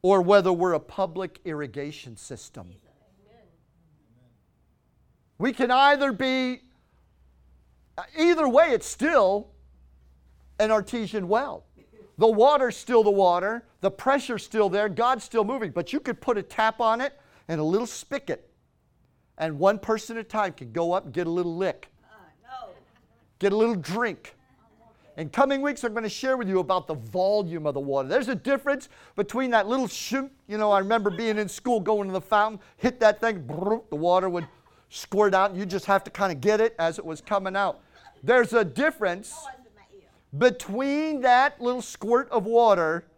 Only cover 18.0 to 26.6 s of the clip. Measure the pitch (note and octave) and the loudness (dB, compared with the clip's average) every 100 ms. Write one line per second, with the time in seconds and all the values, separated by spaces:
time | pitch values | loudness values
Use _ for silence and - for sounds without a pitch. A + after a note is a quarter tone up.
18 | - C#4 - D3 _ _ _ _ _ _ | -10 -10 -8 -10 _ _ _ _ _ _
19 | _ _ _ - D#3+ D3 F#3 G#3 - A3 | _ _ _ -8 -8 2 2 2 -2 -4
20 | - A3+ A3 A3 G3 D3 B2 A#2 E3+ F3+ | -4 -12 -6 -4 -4 -6 -10 -4 -2 -2
21 | - D#3 E3+ E3+ F3 E3 F#3 - - _ | -4 -6 -4 -2 -4 -4 -4 -6 -14 _
22 | _ G#3+ F#3+ _ A#3+ B3+ - - _ _ | _ -20 -20 _ _ -16 -16 -20 _ _
23 | _ _ _ _ G3 G#3 A3+ G#3 D3+ G3 | _ _ _ _ -2 2 2 0 -4 -4
24 | A#3 D#3+ - _ _ _ _ _ - _ | -4 -6 -16 _ _ _ _ _ -20 _
25 | _ - D#3 - C4+ C#4 C#4+ C4 A#3+ A3 | _ -12 -8 0 2 2 -2 -4 -6 -6
26 | A3 - C4 C4 G3+ F#3+ | -8 -6 -2 -2 0 -2